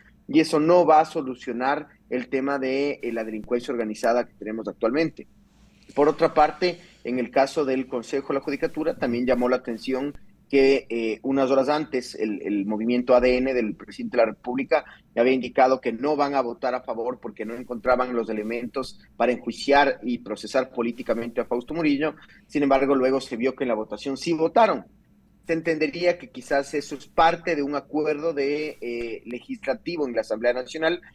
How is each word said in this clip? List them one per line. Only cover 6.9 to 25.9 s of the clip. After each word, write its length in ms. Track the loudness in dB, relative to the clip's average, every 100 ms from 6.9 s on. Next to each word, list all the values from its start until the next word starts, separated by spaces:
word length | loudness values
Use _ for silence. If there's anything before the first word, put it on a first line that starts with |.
| -14
en 160 | -6 -4
el 140 | 0
caso 320 | 2 2 2
del 240 | 0 -2 -2
Consejo 400 | -6 -4 -6 -2
de 100 | -4
la 60 |
Judicatura, 520 | -4 -4 -4 -4 -4 -2
también 300 | -2 0 2
llamó 220 | 2 2
la 80 | 0
atención 580 | -2 -8 -4 -4 -4 -8 -18 _ _
que, 380 | 4 6 4 0
eh, 300 | -4 -2 -4
unas 280 | -2 0 2
horas 180 | 4 2
antes 460 | 0 -2 -4 -6
el, 280 | -4 -4 -4
el 220 | -2 -2
movimiento 520 | -2 -2 0 0 4 4
A 40 |
D 160 | 6 2
N 140 | 2
del 200 | 0 -2
presidente 420 | -4 -12 -10 -4 2
de 60 |
la 80 | 2
República 540 | 0 -6 -4 0 0 0 -16 _ 2
había 160 | 4
indicado 480 | 2 0 4 4 4
que 120 | 0
no 220 | -2 0
van 200 | 0 0
a 80 | 0
votar 340 | -2 -2 -4 -4
a 60 |
favor 360 | -4 -6 -4 -6
porque 240 | -10 -10
no 100 | -10
encontraban 600 | -10 -10 -4 2 2 2
los 140 | -2 -2
elementos 680 | -4 -4 -6 -6 -8 -8 -12 -10 0
para 160 | 0
enjuiciar 640 | 0 -4 -4 2 4 4 0
y 160 | -4 -6
procesar 520 | -6 -10 -4 -2 -2
políticamente 720 | -2 -4 -4 -4 -4 -4 -6
a 40 |
Fausto 300 | -4 -4 -4
Murillo. 400 | -2 0 0 -2 -6 -16 -20 _
Sin 160 | 0
embargo, 320 | 2 4 4
luego 260 | 2 2 0
se 160 | -2 -2
vio 200 | -2 -2
que 80 |
en 40 | -2
la 60 |
votación 420 | -2 -4 -8 -8 -6
sí 160 | -2
votaron, 520 | 0 2 4 4 2 -6 _ _ _ _ _ -6
se 60 |
entendería 640 | -4 -2 -2 -2